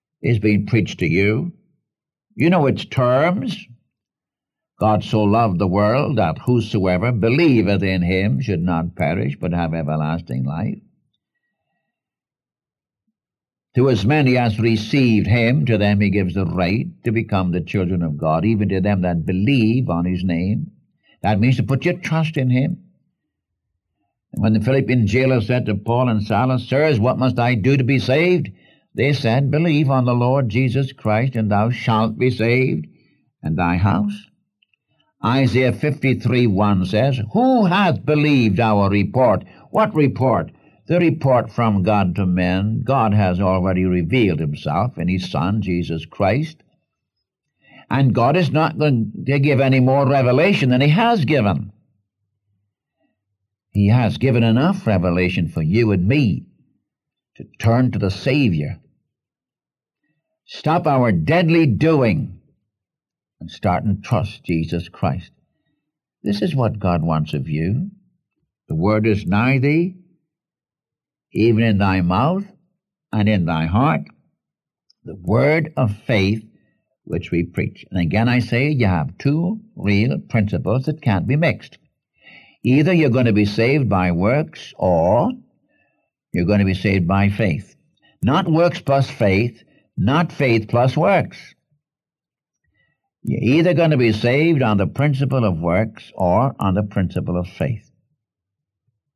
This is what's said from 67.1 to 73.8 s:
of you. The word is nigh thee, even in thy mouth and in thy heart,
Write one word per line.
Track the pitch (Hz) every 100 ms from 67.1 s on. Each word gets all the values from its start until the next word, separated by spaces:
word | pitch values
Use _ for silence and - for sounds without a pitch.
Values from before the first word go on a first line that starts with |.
| 78 76
of | 76 67
you. | 76 85 123 196 - _ _ _ _ _ _ _
The | 80
word | 95 107 110
is | 104 85
nigh | 101 123 135
thee, | 139 156 185 - - _ _ _ _ _ _ _ _ _ _ _ _
even | - 113 110
in | 113 101
thy | 98 95
mouth | 87 92 143 190 196 - _ _ _ _ _
and | 107 104
in | 104 85
thy | 80 80
heart, | 101